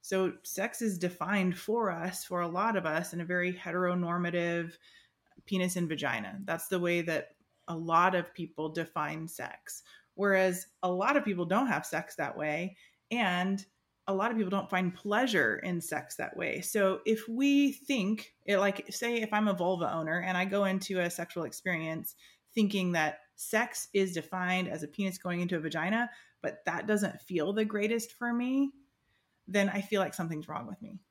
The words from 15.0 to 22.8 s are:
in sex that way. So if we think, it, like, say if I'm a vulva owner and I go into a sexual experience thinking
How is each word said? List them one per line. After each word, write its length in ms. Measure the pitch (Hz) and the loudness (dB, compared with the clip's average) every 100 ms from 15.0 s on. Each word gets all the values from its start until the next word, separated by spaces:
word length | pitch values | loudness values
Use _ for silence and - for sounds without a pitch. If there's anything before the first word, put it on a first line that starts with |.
| 208 208 254 202 120 104 | 0 2 4 4 4 2
in 160 | - 175 | -2 -4
sex 360 | - 151 - - | -2 -6 -6 -8
that 200 | - - | -8 -4
way. 240 | 170 - | -4 -4
So 400 | 180 220 196 190 - | -2 2 2 2 0
if 200 | 220 220 | 0 0
we 440 | 226 277 277 285 | 0 4 6 6
think, 640 | - - 269 190 214 - _ | 2 -2 0 2 0 -4 _
it, 140 | - 202 | 0 4
like, 280 | 202 196 - | 4 0 -6
say 300 | - 240 240 | -4 -2 0
if 100 | 220 | 0
I'm 160 | 214 214 | 2 2
a 60 | |
vulva 360 | 190 180 185 165 | 2 2 2 0
owner 260 | 165 156 170 | -2 0 -2
and 160 | 180 180 | 0 0
I 80 | |
go 200 | 190 196 | 2 2
into 360 | 196 190 190 185 | 2 2 0 0
a 80 | 175 | 0
sexual 360 | 175 175 - | -2 -6 -4
experience 680 | 156 - - 170 160 160 160 - - _ _ | -6 -6 -4 -2 -2 -6 -8 -14 -20 _ _
thinking 380 | - 208 202 | 2 2 4